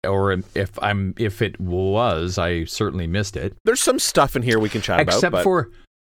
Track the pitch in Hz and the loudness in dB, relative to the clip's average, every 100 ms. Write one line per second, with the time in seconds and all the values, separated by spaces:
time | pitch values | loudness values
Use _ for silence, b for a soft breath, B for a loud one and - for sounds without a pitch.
0 | - 98 98 92 - - 95 - 104 101 | -2 2 2 0 -2 -4 -4 -2 -2 0
1 | 95 - 113 98 104 - 92 90 95 101 | -2 -2 -2 0 -4 -2 -4 -2 0 2
2 | 120 82 87 90 87 87 82 - 107 87 | 2 0 -2 -2 -2 -2 -4 -4 -4 -2
3 | 82 95 104 - 101 - 220 - - 262 | -2 -2 -4 -4 -8 -4 0 2 2 0
4 | - - 139 139 120 113 107 110 - 87 | 0 2 2 2 0 2 2 -2 0 2
5 | 87 95 175 92 185 180 135 b b _ | 4 2 2 2 2 2 -2 b b _
6 | _ | _